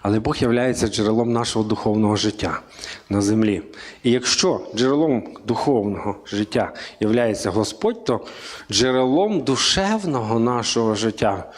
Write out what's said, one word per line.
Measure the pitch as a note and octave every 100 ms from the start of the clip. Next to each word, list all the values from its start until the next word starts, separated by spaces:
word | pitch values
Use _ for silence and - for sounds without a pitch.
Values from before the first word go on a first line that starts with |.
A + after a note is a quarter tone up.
Але | G2+ A2
Бог | A#2+ D3+
являється | B2 A#2+ B2+ A#2+ A2+
джерелом | G#2+ G#2+ A2 A#2+
нашого | A#2 A#2 A#2 G#2+
духовного | G#2+ A2+ G#2+ G#2+ G#2+
життя | G#2+ - F2+ - - - - - -
на | G2+
землі. | G2+ A2 G#2+ F#2 - - - -
І | B2
якщо | B2 B2 - F#3+ A2+ - G#2+
джерелом | C3 C#3+ D#3+ B2 - - -
духовного | A2+ - B2 G2+ F#2 G#2+ G2 -
життя | G2+ G#2+ B2 F#2 - - -
являється | G#2+ A#2 A#2 G2 G2+
Господь, | F#2+ G#2+ - G#3+ A#3+ -
то | A2+ - - - - -
джерелом | G2+ B2+ B2+ B2+ D3 G#3 F#3+
душевного | B2+ C3 - - F#3+ A3 F#3 C3+ A2 A2+
нашого | A#2+ A#2+ A2+ A#2+ A2 G#2
життя | A2+ G#2 A2+ G2 -